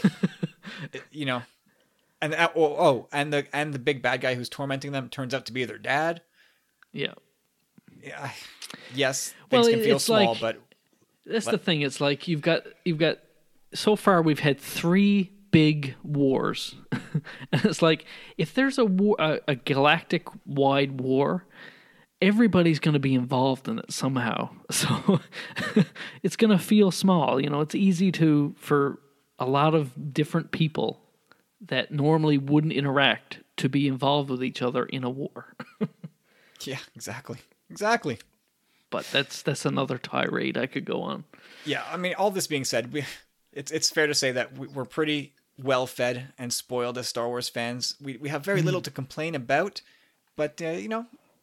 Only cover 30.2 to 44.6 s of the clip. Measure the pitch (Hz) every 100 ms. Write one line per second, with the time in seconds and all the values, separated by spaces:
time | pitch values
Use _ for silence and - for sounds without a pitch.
30.2 | 151 165 - - 160 - 120 - _ _
31.2 | _ _ _ _ 202 131 - 147 143 160
32.2 | 156 143 139 147 156 139 139 135 135 110
33.2 | - - _ - 131 139 143 131 139 147
34.2 | 139 127 127 - 123 127 120 135 127 131
35.2 | 147 - - - - _ 214 - 160 _
36.2 | _ _ _ _ - 131 - - - 117
37.2 | - 117 - _ _ 160 208 233 156 113
38.2 | - _ _ _ _ _ _ 87 - 135
39.2 | 135 - - 135 147 139 135 123 - 131
40.2 | 135 - 135 123 131 143 - - 139 143
41.2 | 151 - - - 151 135 123 165 180 175
42.2 | 196 190 - 147 131 123 120 147 139 -
43.2 | _ _ _ 143 139 151 - - 151 143
44.2 | 135 123 113 135